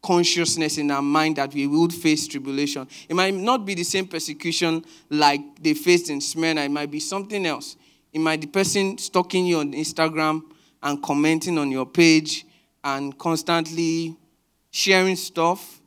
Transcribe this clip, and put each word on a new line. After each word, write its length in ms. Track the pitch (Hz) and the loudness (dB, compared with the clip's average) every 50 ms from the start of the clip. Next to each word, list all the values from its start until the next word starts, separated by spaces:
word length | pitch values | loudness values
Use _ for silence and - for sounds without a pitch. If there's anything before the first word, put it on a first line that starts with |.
consciousness 760 | - - 180 175 175 170 - 170 170 160 - 170 160 151 - 156 | 0 2 2 4 4 2 2 0 0 0 0 0 -2 -2 -2 -2
in 120 | 147 143 | -2 0
our 100 | 143 139 | 0 0
mind 340 | 139 143 143 160 156 160 156 | 0 2 2 2 2 2 0
that 180 | 147 139 139 139 | 0 -4 -4 -2
we 140 | 147 139 143 | -4 -2 0
would 260 | 147 156 170 170 170 | 2 4 2 2 2
face 340 | - - 160 151 151 147 - | 0 2 2 2 2 0 -6
tribulation. 600 | - 143 131 139 139 139 147 143 143 143 131 127 - - - _ | -8 -10 -8 -6 -4 -2 -2 -2 -4 -6 -8 -12 -18 -20 -10 _
It 60 | 160 | 0
might 180 | 185 185 190 196 | 0 2 0 0
not 320 | 190 185 226 254 254 208 | -2 0 0 0 0 0
be 80 | 196 202 | -4 -4
the 100 | 170 170 | -4 -4
same 240 | 170 - 190 185 180 | -2 -2 -2 -4 -2
persecution 800 | - 160 160 - 151 156 - 170 160 - 175 165 160 165 165 - - - _ _ | -6 -8 -8 -8 -10 -6 -6 -4 -2 0 0 2 0 0 -4 -8 -20 -20 _ _
like 320 | 147 151 147 143 143 143 147 - - - | 0 4 4 4 4 2 -4 -10 -18 -2
they 120 | 151 156 151 | 0 0 0
faced 360 | 151 - 180 180 170 170 - | 2 4 4 4 4 4 0
in 120 | 147 139 | -6 -4
Smyrna. 400 | 143 - - 160 165 165 160 156 | -4 -6 -4 0 0 0 0 0
It 100 | 143 139 | 0 -2
might 200 | 143 147 147 147 | -2 -4 -4 -6
be 80 | 147 151 | -6 -8
something 460 | 156 - 196 196 196 202 208 202 190 | -6 -6 -6 -6 -6 -6 -4 -2 -2
else. 300 | 165 147 123 - - - _ _ _ _ _ _ _ _ | -2 -2 -4 -8 -14 -16 _ _ _ _ _ _ _ _
It 60 | 156 | 0
might 200 | 160 160 160 160 | 0 0 0 -2
be 60 | 156 | -4
the 60 | 147 | -2
person 460 | - 196 196 185 - 202 196 190 202 - | 0 0 0 2 2 0 0 0 -2 -6
stalking 480 | - - - 185 180 180 - 185 180 | -10 0 0 0 0 2 0 0 2
you 140 | 180 170 160 | 2 2 0
on 140 | 147 143 139 | 0 -2 -4
Instagram 680 | 143 156 151 - - 160 156 156 156 156 156 156 156 156 - - _ _ _ _ _ | -4 -6 -6 0 0 0 0 0 0 0 0 0 -2 -6 -10 -20 _ _ _ _ _
and 200 | - 143 143 143 | -6 -4 -4 -4
commenting 560 | 143 - 143 143 147 156 160 160 156 180 170 160 | -4 -2 0 2 2 2 2 0 0 -2 -2 -2
on 120 | 147 139 | -2 -2
your 160 | 131 131 131 | -4 -4 -6
page 600 | 127 _ - 170 165 160 156 156 151 - - - _ _ _ _ _ _ _ _ | -4 _ 4 6 6 6 6 4 0 -8 -8 -10 _ _ _ _ _ _ _ _
and 340 | 139 139 139 139 139 135 _ | -6 -4 -4 -6 -8 -10 _
constantly 1000 | - 170 165 156 - - 170 165 160 160 160 165 170 160 160 165 165 165 160 _ _ _ _ _ _ _ _ _ _ _ | -4 -2 -2 -2 0 0 0 0 0 -2 -4 -2 0 0 0 -2 -4 -6 -8 _ _ _ _ _ _ _ _ _ _ _
sharing 440 | - - - 196 196 185 185 190 185 | -6 -4 2 4 4 4 4 4 0
stuff. 680 | 180 - - _ 170 165 170 180 - - - - - _ | -2 -4 -8 _ 0 0 0 0 -2 -6 -18 -20 -20 _